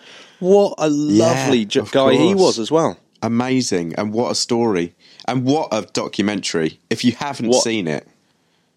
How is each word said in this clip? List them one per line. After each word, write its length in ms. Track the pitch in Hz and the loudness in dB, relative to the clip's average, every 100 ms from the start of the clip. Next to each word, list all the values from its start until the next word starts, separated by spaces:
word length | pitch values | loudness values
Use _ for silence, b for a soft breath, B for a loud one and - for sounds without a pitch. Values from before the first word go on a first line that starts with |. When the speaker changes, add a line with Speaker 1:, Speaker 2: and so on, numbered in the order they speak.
| B B B B | B B B B
Speaker 1:
What 340 | 185 202 202 - | 2 4 2 0
a 120 | 156 | -2
Speaker 2:
Yeah, 340 | 147 151 104 113 131 131 | -2 2 4 4 2 2
Speaker 1:
lovely 180 | 127 | 0
j-, 160 | 104 135 | 0 -2
Speaker 2:
of 100 | 107 | 0
Speaker 1:
guy 200 | 139 135 | 2 2
he 60 | 135 160 | 4 4
Speaker 2:
course. 60 | 196 | 4
Speaker 1:
was 180 | 170 113 | 2 2
as 120 | 107 | 0
well. 280 | 156 147 90 _ - | 0 0 -2 _ -8
Speaker 2:
Amazing, 720 | 113 117 127 131 123 92 85 | -4 -2 0 0 0 -2 -4
and 180 | - 104 | -4 -4
what 180 | 107 110 | -2 -2
a 20 | |
story, 600 | 110 - 120 117 92 87 _ B B B | -2 -2 0 2 0 -2 _ B B B
and 180 | 127 | -2
what 240 | 127 151 147 | 0 0 0
a 100 | 107 101 | -4 -4
documentary. 840 | - 101 - 101 101 - 85 80 - - | -6 -6 -2 -2 -2 -4 -2 -2 -4 -8
If 140 | 117 | -2
you 80 | 123 | 0
haven't 360 | - 147 135 113 | 0 -4 -6 0
Speaker 1:
What 140 | 123 | 2
Speaker 2:
seen 220 | 117 113 82 | 2 -2 -4
it, 180 | 73 - _ _ _ _ _ _ | -6 -8 _ _ _ _ _ _